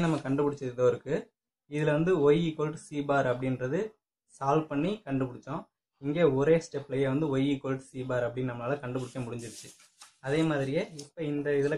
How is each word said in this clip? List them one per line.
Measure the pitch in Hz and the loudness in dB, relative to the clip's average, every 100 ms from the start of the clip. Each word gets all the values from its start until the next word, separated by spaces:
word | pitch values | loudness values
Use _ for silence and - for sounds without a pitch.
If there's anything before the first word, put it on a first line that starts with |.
நம்ம | 165 156 | 2 0
கண்டுபிடிச்சது | 135 139 147 143 127 | 0 0 0 0 -6
இதோ | 120 123 | 2 2
இருக்கு. | 120 - 175 240 _ _ _ _ | 2 -2 -4 -4 _ _ _ _
இதுல | 147 156 147 | -2 2 2
வந்து | 165 180 143 | 4 4 6
Y | 156 170 | 6 2
equal | 151 151 156 | -2 -4 -4
to | - | -8
C | 147 143 | -6 0
bar | 139 127 | 2 2
அப்படின்றது | 123 131 123 127 165 214 - _ _ _ - | 0 -2 -2 -2 -4 -4 -10 _ _ _ -6
சால்வ் | 139 151 151 | 2 2 2
பண்ணி | 143 170 214 - | -2 -2 -2 -4
கண்டுபிடிச்சோம். | 135 127 123 - 156 - _ _ _ | -2 -2 -4 -10 -10 -10 _ _ _
இங்கே | 139 151 160 131 | -4 4 4 4
ஒரே | 147 165 - | 4 4 2
ஸ்டெப்லயே | 139 - 135 135 | -8 -4 0 0
வந்து | 135 156 135 | 2 0 0
Y | 139 | 0
equal | 135 135 135 | 0 -2 -4
to | - | -6
C | 131 127 | -10 -4
bar | 123 120 | -2 -2
அப்படின்னு | 123 127 | -2 -4
நம்மளால | 120 120 143 | -4 -4 -4
கண்டுபிடிக்க | 123 127 123 131 120 | -4 -6 -6 -8 -8
முடிஞ்சிருச்சு. | 117 113 104 - - - _ - _ 131 | -8 -12 -14 -18 -20 -20 _ -20 _ -2
அதே | 147 160 | 0 2
மாதிரியே | 147 135 156 208 156 | 0 0 -2 -4 -8
இப்ப | 143 - 151 | -16 -8 -4
இந்த | 147 143 143 | -2 0 2
இதுல | 139 | 2